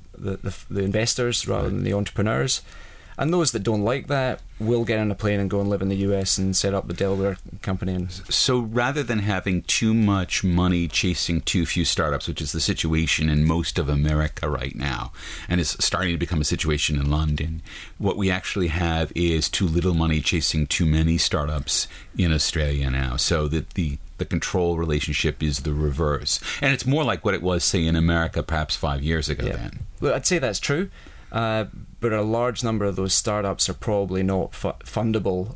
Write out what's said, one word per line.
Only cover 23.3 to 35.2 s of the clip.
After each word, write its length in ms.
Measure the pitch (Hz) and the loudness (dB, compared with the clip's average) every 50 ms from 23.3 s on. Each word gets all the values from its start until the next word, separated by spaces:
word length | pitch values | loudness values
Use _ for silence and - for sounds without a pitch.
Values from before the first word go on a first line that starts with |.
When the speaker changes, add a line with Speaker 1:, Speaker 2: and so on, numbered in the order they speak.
| 87 78 76 76 | 2 2 2 0
Speaker 2:
that 220 | 76 80 76 - | 0 -2 -2 -2
the, 260 | - 95 85 73 69 - - - - - | -2 -2 -2 -2 -2 -4 -8 -12 -8 -8
the 80 | 92 | -4
control 500 | - 98 80 - - - 95 87 87 85 | -2 -2 -2 -2 -2 0 2 2 2 2
relationship 640 | 80 85 80 76 76 - - 73 - - 78 73 - 76 | 0 0 0 0 0 0 0 -2 0 0 -2 0 0 0
is 180 | 76 71 - | 0 0 0
the 120 | - 76 73 | 0 0 0
reverse. 640 | 73 76 73 69 73 82 73 73 - - - - - - - - - | 2 2 2 2 2 2 0 0 0 0 -2 -4 -2 -4 -6 -6 -2
And 140 | 143 135 139 | 0 0 0
it's 100 | - - | 0 0
more 180 | 131 139 156 151 | 0 2 2 2
like 220 | 120 98 85 - | 2 0 0 0
what 80 | 104 95 | 0 0
it 80 | - 82 | 0 0
was, 220 | 92 90 87 - | 0 0 2 2
say, 220 | - - 92 82 | 2 2 2 2
in 100 | 80 82 | 4 4
America 460 | 82 82 85 82 85 82 76 - 82 76 | 4 4 4 4 2 2 0 -2 -4 -2
perhaps 340 | - 82 78 76 - - | -2 -2 -2 -2 -2 -4
five 260 | - - 76 71 69 71 | -2 -2 -2 -2 -2 0
years 280 | 78 82 80 78 78 | 0 0 0 0 -2
ago 160 | 71 65 64 | -2 -2 -2
Speaker 1:
Yeah. 100 | - 50 | -4 -4
Speaker 2:
then. 220 | - 57 - - - - - - - - | -4 -6 -8 -8 -10 -10 -10 -8 -4 -2
Speaker 1:
Well, 120 | 143 - | 0 0
I'd 120 | 135 - | 0 0
say 120 | - 180 165 | 0 0 0
that's 220 | 139 117 98 - | 0 0 -2 -2
true, 300 | - - 139 156 202 190 - - - - - - - - - | -2 -2 0 -2 -2 -4 -8 -14 -20 -20 -20 -20 -18 -6 -4
uh, 300 | 113 113 113 110 110 107 - - - - - - - | -2 0 0 0 0 -2 -4 -6 -12 -16 -16 -10 -4
but 120 | - 117 107 | -2 0 0
a 100 | 107 104 | 2 0
large 420 | 107 113 117 120 123 113 - 123 | 2 2 2 0 0 -2 -2 -2
number 220 | 117 113 107 104 | 0 0 2 0
of 100 | 101 92 | 0 0
those 160 | 95 95 95 - | 0 0 0 0
startups 560 | - - 110 104 107 101 98 92 - - - | 0 0 0 0 0 0 0 0 0 -2 -2
are 60 | 90 | -2
probably 480 | - - - 107 101 101 92 92 95 95 | -4 -2 0 0 0 0 0 0 0 2
not 320 | 95 95 92 76 - - | 2 2 0 0 -2 -4
fu-, 260 | - - 90 - - - | -6 -4 -4 -6 -6 -10
fundable 680 | - - 110 113 113 110 107 | -6 -4 -2 0 0 0 0